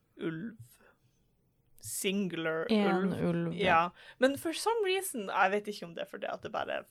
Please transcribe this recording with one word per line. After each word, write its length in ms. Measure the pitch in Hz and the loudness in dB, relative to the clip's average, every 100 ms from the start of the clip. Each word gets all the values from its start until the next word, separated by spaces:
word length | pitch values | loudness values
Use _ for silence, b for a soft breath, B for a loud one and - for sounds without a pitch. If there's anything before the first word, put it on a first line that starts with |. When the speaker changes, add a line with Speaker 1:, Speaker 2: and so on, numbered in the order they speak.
| _ - | _ -8
Speaker 1:
Ulv. 360 | 175 160 220 226 - b b b _ _ _ _ _ _ _ - | -6 -6 -8 -12 -20 b b b _ _ _ _ _ _ _ -18
Singular 840 | - - 202 196 185 165 165 160 160 | -10 -4 -2 0 -2 -2 -2 -2 2
Speaker 2:
En 260 | 214 202 185 190 | 2 4 2 0
Speaker 1:
ulv. 120 | - 175 | 0 0
Speaker 2:
ulv, 260 | 170 170 | 0 -2
ja. 100 | 170 | 0
Speaker 1:
Ja. 260 | 185 165 175 b b - | 4 4 4 b b 0
Men 180 | 262 277 | 2 2
for 140 | 339 | -4
some 300 | 311 427 466 | -2 0 2
reason, 440 | 381 381 381 254 190 | 2 2 -2 -6 -2
jeg 220 | - 190 | 4 4
vet 160 | 208 208 | 4 -2
ikke 180 | 202 175 | -8 -10
om 60 | |
det 80 | 170 | -8
er 60 | - | -10
fordi 160 | - - | -8 -6
at 140 | - | -6
det 80 | - | -6
bare, 280 | - - 67 - | -6 -4 -6 -8